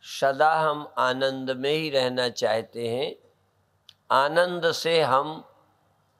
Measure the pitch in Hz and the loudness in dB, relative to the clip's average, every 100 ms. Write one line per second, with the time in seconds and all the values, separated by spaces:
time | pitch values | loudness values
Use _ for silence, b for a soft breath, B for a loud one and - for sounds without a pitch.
0 | - - 139 135 151 160 156 147 143 - | -16 -2 0 2 2 2 0 -2 -6 -2
1 | 127 127 135 135 131 127 135 156 160 135 | 0 0 -2 -2 -6 -4 -2 -2 0 0
2 | 127 127 123 110 113 110 110 117 117 120 | 0 0 -2 0 0 0 -4 -6 -4 -4
3 | 151 - _ _ _ _ _ _ _ _ | -6 -8 _ _ _ _ _ _ _ _
4 | - 123 143 165 180 180 165 - 160 165 | 0 2 2 2 2 2 -2 0 0 2
5 | 139 131 147 160 - _ _ _ _ _ | 4 2 0 -6 -16 _ _ _ _ _
6 | _ _ | _ _